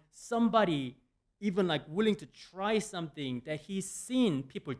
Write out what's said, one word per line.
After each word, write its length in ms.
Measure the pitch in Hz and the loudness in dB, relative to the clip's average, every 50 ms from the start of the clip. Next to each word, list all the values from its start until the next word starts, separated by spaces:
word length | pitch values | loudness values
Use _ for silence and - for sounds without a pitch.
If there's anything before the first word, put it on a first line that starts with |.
| _ _ | _ _
somebody 840 | _ - - - 233 233 233 226 208 220 208 180 160 143 131 123 - _ _ _ _ _ _ _ _ - | _ -16 -8 -2 0 2 2 4 6 4 4 4 2 0 0 -4 -8 _ _ _ _ _ _ _ _ -4
even, 260 | 202 208 175 202 190 | -4 -2 2 2 2
like, 160 | 175 156 147 151 156 | 2 2 0 -2 -4
willing 260 | 151 190 220 220 202 | -2 2 2 2 2
to 100 | - 151 | 0 -4
try 520 | - _ - - - - 185 196 208 220 214 | -16 _ -20 -20 -18 -10 -4 -2 0 0 0
something 640 | 208 - - 175 165 151 - 151 143 131 127 120 - | 0 -2 -6 -6 -8 -8 -6 -6 -6 -4 -4 -6 -4
that 160 | 156 151 151 | -6 -8 -8
he's 280 | - - 196 190 185 - | -6 -6 -6 -4 -4 -6
seen 520 | - - - - 254 254 247 208 151 131 | -8 -10 -8 -2 2 4 4 4 4 0
people 300 | 135 - - 202 - 147 127 | -2 -4 -10 -10 -6 -6 -8